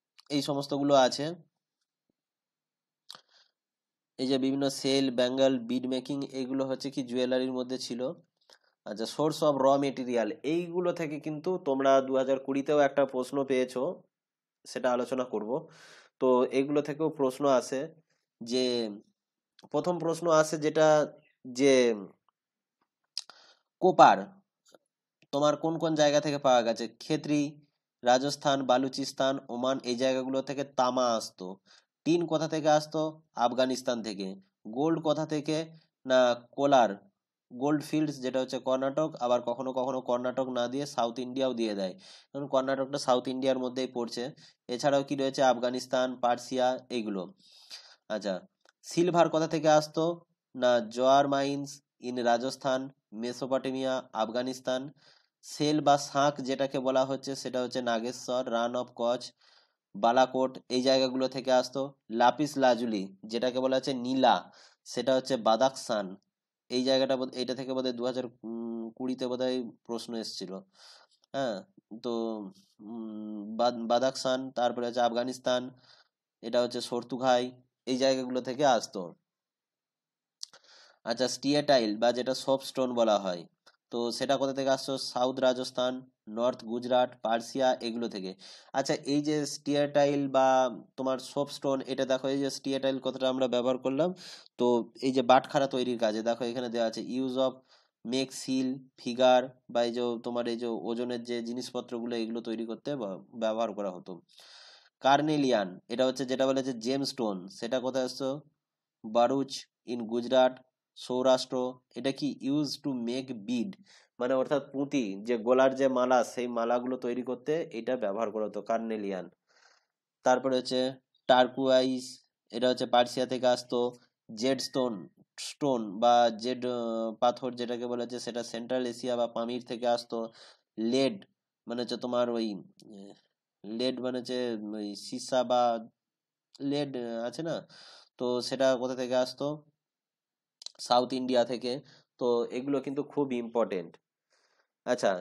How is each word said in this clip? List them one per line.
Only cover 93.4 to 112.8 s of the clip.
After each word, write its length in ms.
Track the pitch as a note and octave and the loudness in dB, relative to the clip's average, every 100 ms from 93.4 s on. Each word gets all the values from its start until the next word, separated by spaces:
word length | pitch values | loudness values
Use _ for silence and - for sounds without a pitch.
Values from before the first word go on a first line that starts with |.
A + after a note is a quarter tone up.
| C3 | 0
ব্যবহার 300 | B2 B2 B2+ | 2 0 0
করলাম, 320 | C3 C3+ F3 F#3 - - - - | 0 0 0 -2 -12 -20 -14 0
তো 80 | B2 A#2+ A2 - | 4 4 2 -4
এই 100 | C3 | 0
যে 100 | C3 | 2
বাটখারা 460 | A#2+ B2+ - D3+ C3+ | 6 6 6 0 0
তৈরির 320 | C3 B2 A#2 | 0 -2 0
কাজে 220 | A2+ A2 | 0 0
দেখো 200 | A2 A#2 | 0 -2
এখানে 260 | A#2+ A#2+ B2 | -2 -4 -4
দেওয়া 180 | A#2 A2+ | -2 -2
আছে, 140 | A2+ F#2+ B2+ | -2 -6 -4
use 220 | C3 B2+ | -2 0
of 160 | C3 C3 _ _ _ _ A2 | 0 -2 _ _ _ _ -6
make 260 | B2+ C3+ | -4 -4
seal, 360 | - - C3 B2+ C#3 - - | -6 -4 -2 -2 -4 -12 -12
figure, 480 | B2 A#2+ B2+ B2+ B2+ - - | -6 4 6 6 4 -6 -6
বা 100 | B2 | -2
এই 80 | A#2+ | 0
যে 100 | A#2 A#2+ A#2 | 0 -2 -2
তোমার 220 | A#2+ A#2+ A#2+ | -4 -4 -4
এই 100 | A#2 | -4
যে 100 | A#2+ A2 | -4 -4
ওজনের 400 | F2+ A#2 B2 A#2+ | -4 -4 -4 -6
যে 140 | A#2 A#2+ | -6 -6
জিনিসপত্রগুলো, 680 | A#2 B2 B2 B2 A#2+ A#2 A#2+ A#2 | -6 -8 -8 -10 -8 -8 -6 -4
এগুলো 240 | A2 A#2 | -4 -6
তৈরি 240 | A#2 A2+ A2+ | -6 -6 -6
করতে 240 | A2+ - C#3+ | -8 -8 -6
ব্যব-, 280 | G#2 F#2 G2 | -6 -8 -12
ব্যবহার 360 | B2 A2 A2 A2+ | -4 -2 0 -2
করা 180 | G2+ G2+ | -4 -6
হতো। 200 | F2+ F2+ F2 - - - - - - _ _ | -8 -12 -16 -18 -20 -20 -20 -20 -20 _ _
কার্নেলিয়ান, 800 | C3 C#3+ D3+ D3+ C3+ A2+ G2 F#2 - | 2 4 4 0 2 2 0 -6 -8
এটা 140 | A#2 C3 | -2 0
হচ্ছে 180 | C3 B2+ | 0 -2
যেটা 200 | B2+ C3+ | 0 2
বলে 140 | C3+ | 0
যে 100 | C3 | -2
জেমস্টোন, 640 | A#2 A2+ C#3 C3+ - A2 F#2+ F2+ | -4 -2 -2 -4 -4 -4 -4 -8
সেটা 280 | - A#2 B2+ | -10 -4 -4
কোথায় 260 | B2+ C3 B2+ | -2 -2 -4
আসতো? 220 | B2+ C3+ D3 - _ _ _ _ _ | -4 -6 -6 -10 _ _ _ _ _
বারুচ 480 | A2+ A#2 A#2+ C#3 C3+ - - _ - | -2 2 4 2 -2 -8 -14 _ -10
in 120 | B2 A2 | -8 -4
গুজরাট, 480 | A#2 A#2+ C3 B2+ C3 _ _ _ - | -4 2 4 4 2 _ _ _ -16
সৌরাষ্ট্র। 600 | - B2+ C3 C3 - C3 B2+ B2+ _ - | -6 0 2 2 2 -4 -4 -6 _ -6
এটা 160 | C3+ | -4
কি? 160 | C#3 C#3+ - B2+ | -2 -4 -4 -2
Used 280 | D3 C#3+ | -2 -2
to 140 | - | -4